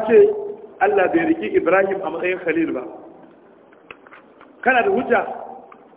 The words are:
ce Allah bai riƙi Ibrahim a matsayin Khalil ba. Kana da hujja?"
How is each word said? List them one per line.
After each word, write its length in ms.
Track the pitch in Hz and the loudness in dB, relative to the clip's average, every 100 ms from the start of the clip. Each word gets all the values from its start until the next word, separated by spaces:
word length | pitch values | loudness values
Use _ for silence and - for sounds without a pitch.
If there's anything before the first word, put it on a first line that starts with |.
| 220 | 4
ce 220 | 226 208 208 - - - - | 6 6 4 -8 -12 -14 -2
Allah 280 | 202 202 180 | 0 2 2
bai 180 | 165 160 160 | 2 0 -2
riƙi 220 | 208 190 | 0 0
Ibrahim 440 | 160 185 196 190 | 2 2 2 -2
a 80 | 156 | -6
matsayin 280 | 165 175 185 165 | -6 -4 -4 -4
Khalil 280 | 160 156 | -2 -2
ba. 100 | 131 120 - - - - - - - _ - - - - - - _ - - | -4 -10 -16 -20 -20 -20 -20 -20 -20 _ -20 -20 -20 -20 -20 -20 _ -20 -6
Kana 200 | 240 254 | 0 2
da 60 | 202 | 2
hujja?" 360 | 208 - 220 - - - - - - - | 0 0 0 -2 -10 -14 -18 -20 -20 -20